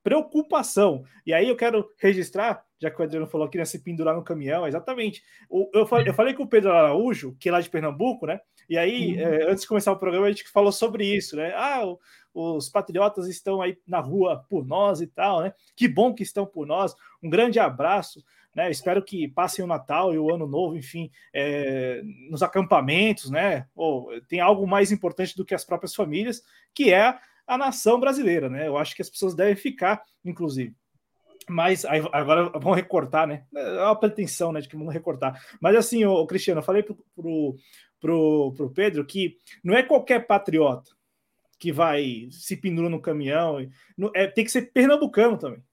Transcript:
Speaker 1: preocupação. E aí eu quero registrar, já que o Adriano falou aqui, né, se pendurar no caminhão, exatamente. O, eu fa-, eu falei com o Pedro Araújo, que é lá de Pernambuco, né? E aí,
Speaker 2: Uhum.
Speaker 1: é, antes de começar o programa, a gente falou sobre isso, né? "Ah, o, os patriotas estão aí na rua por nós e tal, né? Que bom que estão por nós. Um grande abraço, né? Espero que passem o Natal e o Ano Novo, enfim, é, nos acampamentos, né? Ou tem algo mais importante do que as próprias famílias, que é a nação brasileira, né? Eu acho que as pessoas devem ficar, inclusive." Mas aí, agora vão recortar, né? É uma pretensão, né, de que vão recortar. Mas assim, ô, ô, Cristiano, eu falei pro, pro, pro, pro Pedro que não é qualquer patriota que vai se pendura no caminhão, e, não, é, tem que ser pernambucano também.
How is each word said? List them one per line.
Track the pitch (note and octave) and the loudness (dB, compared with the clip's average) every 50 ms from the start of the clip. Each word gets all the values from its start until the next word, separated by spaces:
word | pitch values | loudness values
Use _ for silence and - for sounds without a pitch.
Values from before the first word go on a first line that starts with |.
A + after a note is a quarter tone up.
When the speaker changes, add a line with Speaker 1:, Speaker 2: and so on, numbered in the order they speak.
Speaker 1:
preocupação. | _ G3+ A3+ D#4 D4+ - - D4+ D4+ - - D4+ B3 - - G3 G#3 G3 D3+ C3 C3 _ _ _ _ | _ 2 2 2 0 0 -2 -4 -2 0 -2 -2 -2 0 2 2 2 2 2 -2 -8 _ _ _ _
E | D#3+ D#3+ | 0 2
aí | E3 G3 B3 | 2 4 2
eu | A#3+ | 2
quero | A#3+ A#3 A#3 A3+ G#3+ G3+ - _ _ | 0 0 0 0 0 -2 -4 _ _
registrar, | - G3 G3+ F#3 F3 - - F#3 G#3+ A#3 G3 - _ _ _ _ | 2 2 2 2 -2 -4 -4 -4 -2 -2 -4 -4 _ _ _ _
já | D#3 D#3+ | -8 -8
que | D#3 - | -4 -4
o | |
Adriano | E3 D3+ D#3 D#3+ D#3 | -4 -4 -2 -6 -6
falou | D#3+ - D#3+ D#3 | -4 -2 -4 -4
aqui, | D3 D3 F3+ | -2 -2 -6
né, | E3 | -6
se | D#3 - D#3+ | -6 -8 -12
pendurar | _ F3 E3+ D#3+ D#3+ D#3+ D#3+ | _ -10 -8 -2 -2 -2 -2
no | E3+ | -2
caminhão, | D3+ - E3+ D#3 C#3+ C3+ D3+ F3 F3 | -4 -8 -8 -6 -4 -4 -2 -2 -2
exatamente. | D3+ C#3 E3 E3 - C4 B3 A3+ G#3 G3+ - _ _ - - - _ | -2 -4 -6 -6 -6 -6 -4 -4 -6 -6 -10 _ _ -20 -20 -18 _
O, | - F#3 G3 G3 - | -2 -2 -2 2 2
eu | G#3 G#3+ | 2 2
fa-, | G#3+ B3 A#3 | 4 2 2
eu | A3+ G3 - | 2 2 2
falei | - A3+ C4 | 2 2 2
com | C4+ C#4 C#4 | 2 -2 -4
o | G#3+ | 4
Pedro | - A3 G3 G3 | 4 4 6 6
Araújo, | F3 E3+ D#3 D3 C#3+ F3 A3+ B3 A3 C#3 C#3+ C3 C3 _ | 6 6 6 6 4 2 2 0 -2 -4 -6 -12 -14 _
que | - F3 | -2 0
é | |
lá | F3 F3 | 0 0
de | E3+ F3 | 0 0
Pernambuco, | - E3 D#3 D3+ C#3+ C#3 G#3+ C4 A#3+ - - | -6 -4 -4 -4 -4 -2 -2 -2 -2 -2 -4
né? | D3+ E3+ G#3 _ _ _ _ _ _ | -6 -6 -6 _ _ _ _ _ _
E | E3 E3 | -2 0
aí, | E3+ F#3 A#3 B3 F3+ F3 E3+ | 0 0 0 -2 -2 -2 -2
Speaker 2:
Uhum. | F3 | -2
Speaker 1:
é, | D#3+ E3+ D#3 D#3 D#3 E3+ | 0 0 0 2 2 2
antes | G3 F#3+ | 0 0
de | - - | -2 -2
começar | A3 G3+ G3+ G3+ | -2 0 2 0
o | G3 F#3+ | -2 0
programa, | F#3+ F#3 F3 F#3 G3+ | -2 -2 0 2 2
a | G#3 | 0
gente | G#3 G3+ - - | 0 -2 -8 0
falou | - G#3 G3+ G3+ | 2 4 4 4
sobre | G3 - A3+ A#3 G#3 A3 G#3 | 4 2 -2 -2 0 0 0
isso, | G3+ G3+ G3+ F#3 - - | 0 0 0 -2 -4 -8
né? | D3 D#3 E3 F3+ | -6 -6 -4 -4
"Ah, | F3+ A#3 C#4 C#4+ B3+ A3 | -4 -2 -2 -2 -2 -4
o, | F#3 F3 F3+ _ _ - _ _ _ _ E3 E3 E3 E3 | -4 -6 -10 _ _ -20 _ _ _ _ -6 -4 -4 -4
os | D3+ C#3 - | -4 -6 -2
patriotas | _ G#3 G3 - E3 F3+ G3+ G#3 G3+ G3+ F3 F#3 | _ -2 -2 -2 0 2 2 2 0 -2 -8 -8
estão | F3+ - _ G3 G3 F#3+ | -10 -8 _ -4 -4 -2
aí | F#3 F3+ F#3 _ _ | -2 -4 -4 _ _
na | - F3+ E3+ | -4 -4 -4
rua | C#3 C3 D#3 G3 F#3 F3+ D#3 C3 - _ | -4 -2 0 0 2 2 0 -4 -6 _
por | G3 E3+ C3+ | -6 -6 -4
nós | C3 D3+ F#3 G3+ G3+ F#3+ D3+ | -2 0 2 2 2 2 -2
e | E3+ | -4
tal, | D3+ _ - F#3+ G3+ G3 E3 | -10 _ -2 0 0 0 0
né? | E3 G3 G3 _ _ _ _ | -2 -4 -8 _ _ _ _
Que | - A#3+ | 0 0
bom | G#3+ C#3+ D3+ A3 B3+ B3 | 2 4 4 2 2 2
que | A#3 | -2
estão | G3+ - - G#3 G3 | -10 -8 -4 -6 -6
por | G3 _ E3 D3 | -6 _ -10 -6
nós. | D3 D3+ F3+ G3 F3 - _ _ - _ _ | -4 -2 0 0 -2 -4 _ _ -20 _ _
Um | - D#3+ | -6 0
grande | D3+ A3 A#3 B3 G3+ A3+ | 2 2 2 4 4 2
abraço, | G3 D3+ C3+ B2 D3 E3 F#3+ G3+ E3+ - - D#3 _ _ _ _ _ _ _ | 2 2 0 -2 0 0 0 0 -2 -6 -16 -20 _ _ _ _ _ _ _
né? | D3+ E3+ F3+ | -4 -2 -2
Espero | D3+ - - F3+ F3+ G3 | -2 -4 -2 0 0 0
que | F#3+ - G3+ F#3 D#3 C3+ | -2 -2 -6 -6 -6 -4
passem | C3+ - F3+ F3+ - - | -2 -2 -2 -2 -2 -6
o | F#3 F3 | -4 -2
Natal | E3+ D3 C3 - D3 D#3 F#3+ F#3 E3 | -4 -4 -4 -4 -2 0 2 2 0
e | D#3 | 0
o | D3+ D#3 | 0 0
Ano | E3+ E3+ D#3+ | 0 -2 -4
Novo, | C#3+ C#3 D#3+ F3 D#3 D#3+ | -4 -2 -2 -2 -2 -4
enfim, | E3 C3 - - E3+ E3 D3 _ _ _ _ - | -8 -12 -12 -10 -10 -10 -10 _ _ _ _ -6
é, | - C#3 D3 C#3+ D3 C#3+ C3+ C3+ C3 C3 B2+ B2+ A#2+ - G#3+ - B2 B2+ C#3 | -4 -2 -2 -2 -2 -2 -2 -2 -2 -4 -4 -6 -6 -10 -14 -16 -18 -14 -12
nos | E3 C#3+ | -4 -2
acampamentos, | F#3+ E3+ - F#3+ F#3 F#3+ F#3+ D#3 C3+ C3+ D3+ F3 G#3 A3 G#3 - - C3 | -2 -2 0 -2 0 2 2 2 2 2 0 2 2 2 0 -2 -6 -6
né? | C3+ D#3 F#3 G3+ E3+ C3 C3 _ _ | -2 0 0 0 -2 -2 -6 _ _
Ou | - E3 D#3+ C#3+ B2+ B2 - A#2 A#2 _ | -4 -2 -2 -2 -2 -6 -10 -14 -14 _
tem | _ E3 F3+ | _ -2 2
algo | F3 F#3 G#3 F#3+ G3 | 4 4 4 4 2
mais | F#3 F#3+ G3+ G3+ G3 | 0 2 2 2 2
importante | G#3 G3+ - F3 E3+ - F#3 F3+ - | 0 -2 -2 -4 -2 -2 -6 -6 -4
do | F#3 F#3 | -8 -6
que | - F#3+ | -4 -4
as | D#3+ - | -6 -4
próprias | - F3+ E3+ - F#3 - | -6 -6 -6 -6 -10 -4
famílias, | - G3 D3+ D3+ F3+ G#3+ B3 A#3 A#3+ _ _ _ _ _ _ | -4 -4 -2 -2 -4 -4 -4 -6 -10 _ _ _ _ _ _
que | _ - C#4+ A3+ F3+ | _ 2 6 6 8
é | F#3 G#3+ A#3+ - - _ _ _ _ _ | 8 6 4 2 -2 _ _ _ _ _
a | - B3+ | -4 -4
nação | C4 C#4 C4+ C4 - - G#3+ A#3+ A#3+ | -2 -2 -2 -4 0 2 4 4 4
brasileira, | B3+ C#4 C4+ C#4 C4+ G3 E3+ E3 C#3 B2+ | 4 0 0 2 2 2 2 2 0 -2
né? | B2+ C3+ D#3 D#3 | -4 -4 -4 -4
Eu | C#3 | -2
acho | C#3+ D3 - - | -2 -2 -4 -6
que | - | -12
as | F3+ - | -12 -12
pessoas | _ - G3+ F#3+ E3+ | _ -4 -4 -4 0
devem | D#3 F#3 G#3 G3+ | 2 2 2 2
ficar, | G3 - C#4 - - F3+ F#3 G#3 G3+ - _ _ _ | 0 -2 -8 -4 0 0 0 0 0 -4 _ _ _
inclusive." | _ F3+ E3+ - F3 D#3+ C3+ C3 B2+ A2 - _ _ _ _ _ _ _ _ _ _ _ _ _ - - | _ -12 -8 -6 -6 -4 -4 -4 -6 -6 -10 _ _ _ _ _ _ _ _ _ _ _ _ _ -14 -6
Mas | F3 E3+ E3 F3+ F#3+ - - | -2 0 2 2 2 0 -2
aí, | - D3 D#3 D#3 E3 | -2 -2 -2 -2 -2
agora | - C#3+ D3 C#3 D#3 E3+ F3 E3+ - D#3 | -2 -2 2 2 2 2 2 0 -4 -4
vão | C3 E3+ F#3+ | 0 0 0
recortar, | F3+ F#3 - - D3+ C#3 C3 C3 D#3 D#3+ | 0 0 0 -2 -2 -2 0 0 0 0
né? | D3+ D3 C#3+ - _ - | 0 -2 -10 -14 _ -10
É | D4 - - F#3 F#3 | -8 -6 -6 -4 0
uma | F#3 G#3 G#3+ G#3+ | 2 2 2 2
pretensão, | - G#3+ G#3 - G3 - - - F3 E3 | 2 -2 0 -2 -6 -6 -4 -4 -4 -4
né, | D#3+ D3+ | -4 -6
de | C#3 - | -8 -10
que | - | -14
vão | D#3 D#3 E3 | -12 -10 -8
recortar. | D3 E3 E3 F3 D3+ C3 C3+ C3 C3 - - - - - | -8 -6 -6 -6 -6 -4 -4 -6 -6 -8 -20 -20 -16 -2
Mas | E3 F3+ G3+ | 2 4 4
assim, | A#3 A3+ A#3 B3 A3+ G#3+ | 4 4 2 0 2 2
ô, | G3+ | 4
ô, | F#3+ E3+ D#3+ | 4 2 2
Cristiano, | D#3+ F#3 F#3+ - - F3 D#3 | 0 -2 -2 0 0 -2 0
eu | D3+ | 0
falei | - F#3+ G#3 | 0 0 0
pro, | G#3 G#3 G#3 - _ _ _ | 0 -2 -8 -16 _ _ _
pro, | - E3 E3 E3 D#3 D3+ C#3 C3 C3+ _ _ - - _ _ _ _ | -12 -10 -6 -2 -2 -2 -2 -4 -8 _ _ -20 -20 _ _ _ _
pro, | - D#3 E3+ E3 D#3 D#3 D3+ D3+ C#3+ C3+ C3 | -4 0 2 4 4 4 4 4 2 0 -2
pro | C3+ D3 C3 | -6 -8 -6
Pedro | C3+ - G3+ G#3+ E3+ D3 | -2 0 0 0 0 -2
que | C#3+ C#3 - G3 F#3+ E3+ - _ _ - - _ _ | -6 -4 -4 -4 -4 -4 -6 _ _ -20 -20 _ _
não | F3 F#3+ | 2 2
é | B3 | 2
qualquer | B3+ B3+ D#4+ C4 C4 - B3+ A#3 A#3 | 4 4 4 2 4 4 2 2 4
patriota | - G#3 G3+ G3+ - D#3+ D#3+ D#3 C#3 B2+ B2 - _ _ _ _ _ _ _ _ _ _ _ _ _ _ _ | 2 2 2 2 0 2 4 4 4 2 -2 -10 _ _ _ _ _ _ _ _ _ _ _ _ _ _ _
que | - E3+ | -6 -6
vai | D3 C#3 E3+ E3 D3 D3 C#3+ C3 A#2+ A2 A#2 B2+ | 0 2 2 2 2 0 -2 -2 -6 -8 -12 -16
se | C3 - - - G3 | -18 -16 -10 -10 -10
pendura | - - F#3+ E3+ E3 E3+ E3+ | -6 -6 -4 -2 -2 -2 -2
no | E3 D#3 | -4 -4
caminhão, | - E3+ D3+ D3+ C#3+ C3+ C#3+ D#3+ E3+ E3 D3+ C#3 | -4 -6 -6 -4 -4 -2 0 0 0 0 -2 -4
e, | C3 C3 - _ _ _ _ | -8 -12 -16 _ _ _ _
não, | - F#3+ G#3+ G#3 | -6 -6 -4 0
é, | F#3 G3 | 0 0
tem | F#3+ - A3+ A3+ | 2 2 -2 -2
que | A3+ | 0
ser | - B3+ A#3+ - | -2 -4 -4 0
pernambucano | _ C4 B3+ C4+ D4 D4 D4 - - G3+ A3+ A#3+ A3 D#3+ | _ 4 6 6 6 4 2 0 2 4 4 4 4 0
também. | - C#3 A#2 - - _ | -6 -10 -12 -12 -20 _